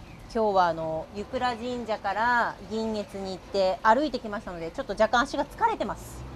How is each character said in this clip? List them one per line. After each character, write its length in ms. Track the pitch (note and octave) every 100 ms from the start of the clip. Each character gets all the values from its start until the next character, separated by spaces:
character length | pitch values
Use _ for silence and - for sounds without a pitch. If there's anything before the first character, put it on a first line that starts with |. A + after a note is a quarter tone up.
| - - -
今 220 | A#3 A3
日 20 | F#3+
は 120 | F3
あ 60 |
の、 340 | D#3+ D#3+ D#3+ D#3+ G3+
湯 100 | G3+
倉 300 | B3+ B3 A3+
神 320 | B3 B3 A3
社 100 | G#3
か 160 | G3+
ら 420 | F#3+ A#3 A#3+ G3 - F#3
銀 240 | A3 A3
月 220 | G#3+ G#3 G3
に 160 | G3
行 40 | F#3
っ 20 |
て 400 | - G3 F#3+ F#3
歩 240 | A3 A3+ D4+
い 60 |
て 80 | A#3
き 100 | A3
ま 100 | G#3
し 40 |
た 80 | G#3
の 80 | F3
で、 100 | E3
ち 100 | -
ょ 40 |
っ 20 | C4
と 80 |
若 160 | F#3+ G#3+ A#3+
干 40 |
足 160 | C4+ C#4
が 80 | C#4+
疲 200 | - A4+
れ 80 | G#4+
て 100 | B3
ま 120 | -
す。 260 | - - -